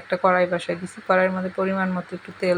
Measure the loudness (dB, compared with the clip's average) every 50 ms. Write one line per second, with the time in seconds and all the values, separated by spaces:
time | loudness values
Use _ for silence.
0 | -4 -4 -2 2 2 4 4 4 2 2 0 -2 -4 -4 -6 -6 -6 -10 -12 -6
1 | -2 2 2 4 4 2 0 -2 -4 -4 -2 -2 -2 0 0 0 0 0 -2 -4
2 | -6 -8 -10 -14 -12 -14 -10 -4 0 0 2